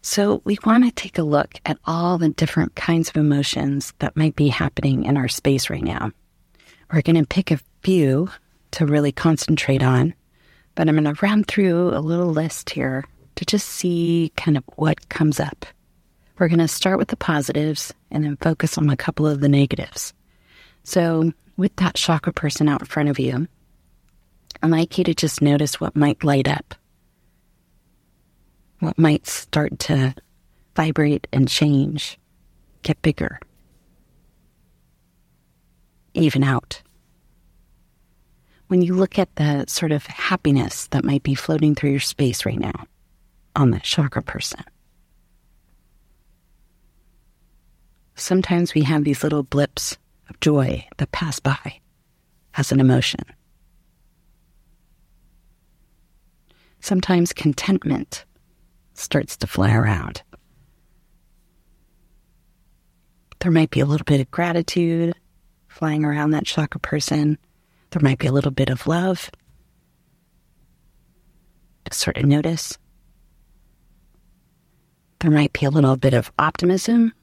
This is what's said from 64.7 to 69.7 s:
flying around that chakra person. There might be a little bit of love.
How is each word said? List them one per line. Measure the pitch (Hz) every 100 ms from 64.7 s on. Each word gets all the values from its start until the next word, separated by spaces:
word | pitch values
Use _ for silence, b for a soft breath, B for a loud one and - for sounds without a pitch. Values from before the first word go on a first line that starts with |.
| - 170 165 170 170 _ _ _ _ _
flying | - 160 151 151
around | 147 151
that | 156 -
chakra | - 151 -
person. | - 151 - 151 151 151 _ _ _ _ _
There | 175
might | 143 135
be | 143
a |
little | 135 139
bit | 131 139
of | 127 -
love. | 170 185 180 - - _ _ _